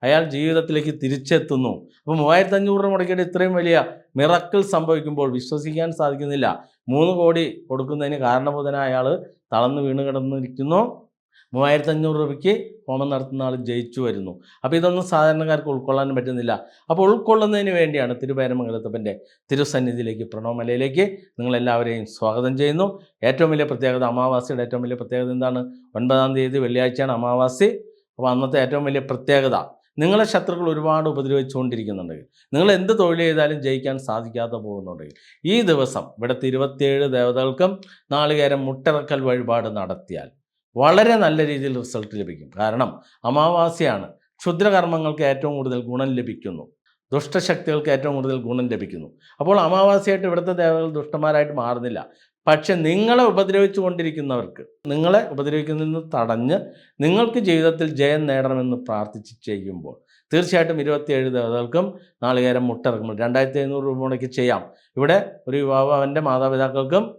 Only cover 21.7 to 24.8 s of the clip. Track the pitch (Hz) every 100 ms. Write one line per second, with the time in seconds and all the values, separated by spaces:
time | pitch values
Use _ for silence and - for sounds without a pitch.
21.7 | 120 117 113 110 - 110 113 127 135 147
22.7 | 156 196 196 - _ 120 135 160 151 143
23.7 | 123 131 127 123 123 127 127 123 127 117
24.7 | 123